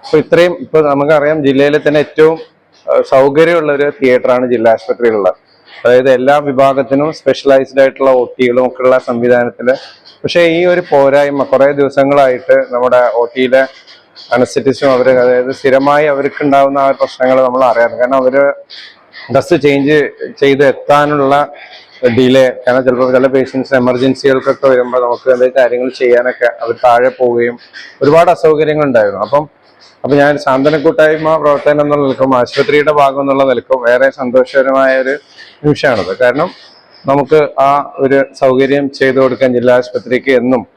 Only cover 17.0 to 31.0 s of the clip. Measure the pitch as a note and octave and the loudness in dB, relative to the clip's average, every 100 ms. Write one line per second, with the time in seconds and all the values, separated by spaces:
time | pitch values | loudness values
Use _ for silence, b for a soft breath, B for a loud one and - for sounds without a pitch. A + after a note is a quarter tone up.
17 | C3+ - B2+ C3 B2+ B2+ B2+ A#2 A#2 A2+ | -4 -2 0 2 0 0 0 2 -2 -2
18 | B2 C3+ B2+ C3+ C#3 C#3 - B B B | -2 0 0 0 0 -4 -14 B B B
19 | _ - - B2+ - E3+ C#3+ C#3 C#3 D3+ | _ -20 -4 -4 0 0 2 0 2 0
20 | C3 - C3 - C#3 C#3 C#3+ - - C#3+ | 0 -6 -14 -2 0 2 2 0 0 0
21 | D3 D3 C3+ C#3+ C#3+ B B B B B | 2 0 0 0 -2 B B B B B
22 | B2+ A#2 B2+ C3 C3 - - B2 C3 B2 | -2 2 2 4 2 0 -2 0 0 -2
23 | B2+ B2+ C3+ C3+ C3 C3+ B2 C3 B2 B2+ | 0 0 0 0 -2 -6 -2 -2 0 0
24 | C3+ C3 C#3+ C3 C3 B2+ C#3 B2+ B2 B2 | -2 0 0 0 -2 -2 0 0 0 -2
25 | B2 A#2+ C3 B2 B2+ B2+ B2 A#2+ C3 C3 | -2 -4 -2 0 0 2 0 0 -6 -2
26 | B2+ A#2+ B2 A#2 A#2+ - A#2 A2+ B2 A#2+ | 0 0 0 -2 -4 -4 -8 0 2 2
27 | B2+ B2 B2 A#2+ A#2+ B2 B B B B | 0 0 -2 0 -4 -6 B B B B
28 | C#3 D#3+ F3 E3 D#3+ D3+ D3+ D3+ D3 A#2 | 0 2 2 2 0 0 0 0 0 0
29 | G#2 F#2+ A2 C#3+ D3+ _ b b b b | 0 -2 -2 -2 -4 _ b b b b
30 | B2 C#3+ C#3+ C#3+ C#3 C3 C#3 D3+ D3 D#3+ | -2 0 2 0 -2 0 0 0 -2 2